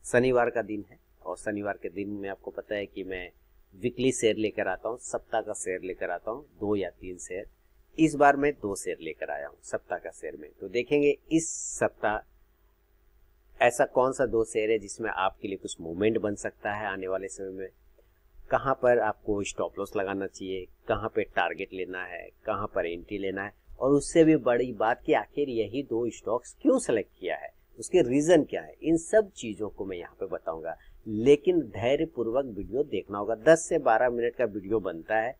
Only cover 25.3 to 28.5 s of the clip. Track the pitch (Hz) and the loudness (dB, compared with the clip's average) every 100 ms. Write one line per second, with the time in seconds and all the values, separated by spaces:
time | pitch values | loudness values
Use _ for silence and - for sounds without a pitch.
25.3 | - 139 113 101 123 135 113 120 - - | -4 -2 -2 -2 -4 -4 -2 -2 -6 -4
26.3 | 120 - - 294 262 - 113 - _ 90 | -4 -4 0 2 2 2 0 -2 _ -6
27.3 | 73 73 _ _ - - 180 123 135 151 | -6 -8 _ _ -16 2 4 4 4 6
28.3 | 170 135 | 6 6